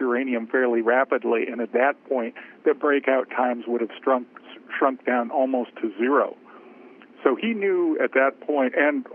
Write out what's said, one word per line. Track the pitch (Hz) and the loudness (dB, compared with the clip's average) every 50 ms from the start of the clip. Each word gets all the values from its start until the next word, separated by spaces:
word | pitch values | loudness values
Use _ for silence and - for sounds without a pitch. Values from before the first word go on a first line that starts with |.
uranium | 135 123 120 120 135 131 123 117 113 110 | -2 -2 0 0 -2 -2 -2 -4 -4 -2
fairly | - 131 127 120 120 117 | 0 2 2 2 2 2
rapidly, | 113 113 120 131 135 - 143 123 117 117 117 113 - - | 2 2 4 2 2 2 0 0 0 0 0 0 0 -2
and | 123 120 | -4 -6
at | 117 104 - | -4 -2 0
that | 120 127 143 143 - - - | 2 2 2 0 -2 -4 -4
point, | 135 127 113 120 - - - - - - - | -4 -2 -4 -4 -8 -12 -18 -20 -14 -4 0
the | 156 143 | 0 0
breakout | 131 - 147 143 139 127 131 135 131 123 - | 2 2 0 2 2 2 2 0 0 0 -2
times | - 120 127 123 120 120 110 117 | -2 -2 0 0 -2 -4 -4 -4
would | 120 117 | -4 -2
have | 113 104 - - - | -2 -4 -8 -6 -2
shrunk, | - 131 123 120 - - - - - - - - - - - | 0 0 0 -2 -6 -16 -20 -20 -20 -20 -20 -14 -10 -4 0
shrunk | 147 135 131 127 - | 0 0 0 -2 -4
down | 123 123 123 117 117 | -2 -2 -2 -2 -2
almost | - 147 131 131 131 127 117 - - - | -2 -2 0 0 0 -2 -4 -6 -8 -8
to | 113 110 95 101 | -8 -6 -4 -2
zero. | 117 131 143 131 104 - - - - - - - - - - - - - - - - - - - - | 0 2 2 2 2 0 -2 -10 -20 -20 -20 -20 -20 -20 -20 -20 -20 -20 -20 -20 -20 -20 -6 -2 0
So | 139 127 | 0 0
he | - - 226 226 | 0 0 -2 -2
knew | 208 196 196 185 180 175 160 156 - | -2 0 0 0 2 0 0 0 0
at | 131 117 - | 0 0 2
that | 131 135 139 139 - | 2 2 2 0 -2
point, | - - 151 143 131 127 - 170 | -4 -4 0 0 0 0 2 2
and | 143 147 147 135 127 - - | 2 2 0 -2 -4 -4 0